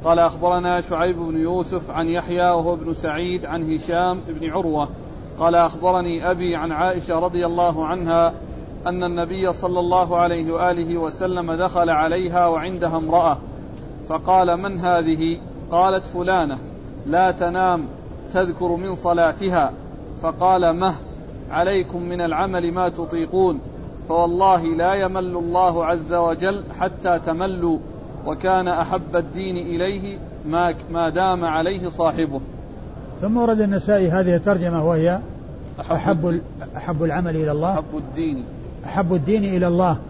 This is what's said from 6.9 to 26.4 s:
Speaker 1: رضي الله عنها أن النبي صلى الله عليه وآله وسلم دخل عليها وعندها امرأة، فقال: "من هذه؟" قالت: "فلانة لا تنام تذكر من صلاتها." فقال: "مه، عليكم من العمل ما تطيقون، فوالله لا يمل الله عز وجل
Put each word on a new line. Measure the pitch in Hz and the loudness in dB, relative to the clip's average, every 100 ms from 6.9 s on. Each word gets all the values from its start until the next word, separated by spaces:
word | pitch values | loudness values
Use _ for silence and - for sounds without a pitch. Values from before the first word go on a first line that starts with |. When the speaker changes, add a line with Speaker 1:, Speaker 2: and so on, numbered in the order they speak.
| 180 165 165 | 0 -2 0
Speaker 1:
رضي | 180 175 175 | 0 0 0
الله | 170 175 156 156 | 2 2 2 -2
عنها | 180 170 165 170 165 - - - - 180 | -2 2 4 4 2 -12 -12 -12 -8 -4
أن | 180 | -2
النبي | 180 175 170 190 185 | -2 -2 -4 0 0
صلى | 170 185 180 | 0 0 0
الله | 175 185 170 175 | 2 4 4 4
عليه | 175 170 160 | 2 2 -2
وآله | 165 180 175 165 170 | 0 2 2 0 -2
وسلم | 160 139 185 180 170 | -2 -2 -2 -2 -2
دخل | 160 180 175 170 | 0 0 2 2
عليها | 156 160 175 180 175 175 | 4 2 0 0 4 4
وعندها | 160 170 180 170 160 | 2 -2 -2 -2 -2
امرأة، | 156 170 170 139 - - - - - - - | 2 4 4 0 -4 -14 -14 -14 -14 -14 -6
فقال: | 160 170 185 180 170 | -4 4 4 6 2
"من | 196 190 | -2 -2
هذه؟" | 175 175 160 156 165 170 - - - | 2 2 2 2 0 -2 -8 -12 -2
قالت: | 170 185 190 - | 4 4 2 -2
"فلانة | 175 175 185 151 135 135 - - - 139 | -4 2 2 2 -2 -10 -14 -14 -12 0
لا | 165 185 | 4 4
تنام | 180 175 180 185 175 139 - - - - | 2 -2 2 2 2 -2 -10 -14 -14 -4
تذكر | 185 185 165 180 170 | 0 0 0 -2 -2
من | 190 175 | -4 -4
صلاتها." | 180 170 165 - 190 180 139 - - - - - | 0 4 4 2 0 2 2 -2 -12 -14 -12 -6
فقال: | 165 156 180 185 170 165 | -4 2 4 4 4 2
"مه، | 190 156 - - - - - | 0 -2 -8 -14 -14 -14 -6
عليكم | 151 175 196 180 180 | 0 2 2 0 -6
من | 175 175 | -6 -2
العمل | 170 160 190 185 170 | -2 0 0 0 -2
ما | 175 180 | 0 -2
تطيقون، | 170 160 170 160 180 185 147 - - - - - | -2 -6 -4 -2 2 2 2 -6 -12 -14 -14 -2
فوالله | 165 170 175 190 180 | 2 2 4 6 4
لا | 165 165 175 | 2 2 2
يمل | 196 185 190 185 175 | 2 0 -2 -4 -4
الله | 170 175 185 170 165 | 0 4 4 2 0
عز | 175 151 | 0 0
وجل | 170 170 165 | 2 2 2